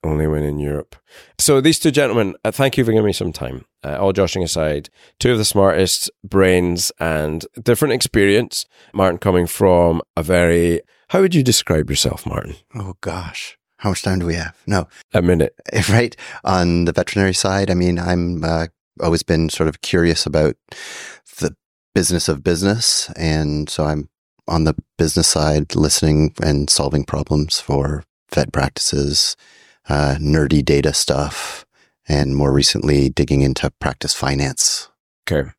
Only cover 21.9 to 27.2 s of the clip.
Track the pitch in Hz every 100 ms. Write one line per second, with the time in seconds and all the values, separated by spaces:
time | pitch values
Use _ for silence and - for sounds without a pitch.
21.9 | 104 85 87 - 71 90 82 98 110 -
22.9 | - - - 82 78 76 73 76 - 76
23.9 | 76 71 _ _ _ - 82 78 76 _
24.9 | - 80 87 78 - 76 76 73 80 78
25.9 | - 78 76 78 - 76 71 73 - 71
26.9 | 76 67 76